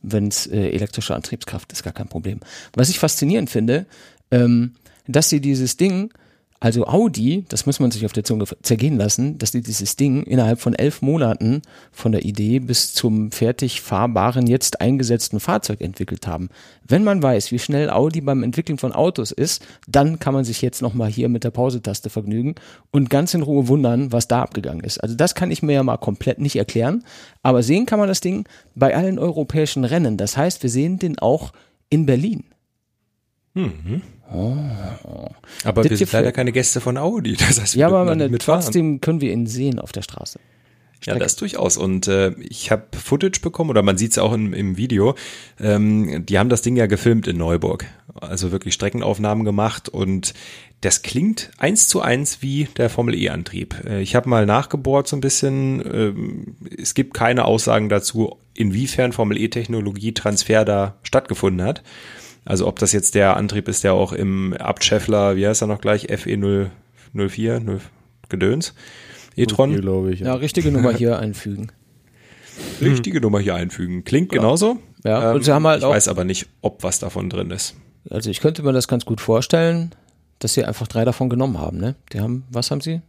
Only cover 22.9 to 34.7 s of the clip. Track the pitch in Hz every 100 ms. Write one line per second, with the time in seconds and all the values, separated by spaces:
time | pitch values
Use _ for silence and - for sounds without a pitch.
22.9 | 147 127 143 170 175 143 143 123 143 127
23.9 | 117 135 120 - 120 - - 65 80 -
24.9 | - 110 120 170 - 180 165 151 139 131
25.9 | 117 - 98 - - 143 - 104 113 120
26.9 | 226 - - - _ 135 127 117 175 247
27.9 | 214 202 190 175 196 202 - _ - 135
28.9 | - 190 190 175 156 147 156 151 139 123
29.9 | 165 139 101 104 135 165 - 127 120 156
30.9 | 185 180 147 107 156 - - _ _ _
31.9 | 151 143 127 190 208 - _ _ _ _
32.9 | _ _ _ _ _ _ 185 156 78 82
33.9 | 147 - - - 85 107 139 147